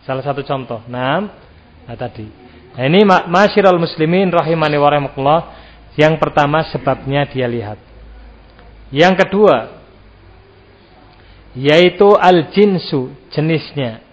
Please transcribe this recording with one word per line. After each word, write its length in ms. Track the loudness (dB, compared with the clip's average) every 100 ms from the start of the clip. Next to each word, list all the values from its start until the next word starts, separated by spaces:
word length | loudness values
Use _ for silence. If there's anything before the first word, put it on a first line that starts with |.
| -8
Salah 160 | -8
satu 160 | -6 -8 -6
contoh. 320 | -8 -8 -12 -10
Naam. 400 | -6 -4 -4 -4 -14 -20 -20 _ -20
Nah, 120 | -20 -12
tadi. 240 | -12 -12 -18 -18 -20 -20 -20 -6
Nah, 40 | 0
ini 160 | 4
ma-, 240 | 4 2 2
masyiral 480 | 0 2 2 2 2
muslimin 560 | -2 -2 0 0 0
rahimani 480 | 0 -2 -2 0 2
wa 80 | 2
rahimakumullah. 540 | 0 -4 -4 0 0 -2 -20 -20 -20 -14 0
Yang 240 | 2 2
pertama, 400 | -2 0 0 -2 -4
sebabnya 560 | -6 -4 -4 -4 -4 -4
dia 160 | -4 -4
lihat. 240 | -6 -10 -14 _ -20 -20 -20 -20 -20 -20 -20 -20 -20 -10
Yang 400 | 2 2 2 -2
kedua, 560 | 2 4 2 -2 -16 -20 _ -20 _ -20 -20 _ _ _ _ _ _ -20 -20 -20 -20 -20 -6
yaitu 480 | 2 4 4 4 4 6
al-jinsu, 960 | 4 2 0 2 2 2 -4 -6 -6 -12 _ -4
jenisnya. 640 | -2 -2 -4 -8 -8 -10 _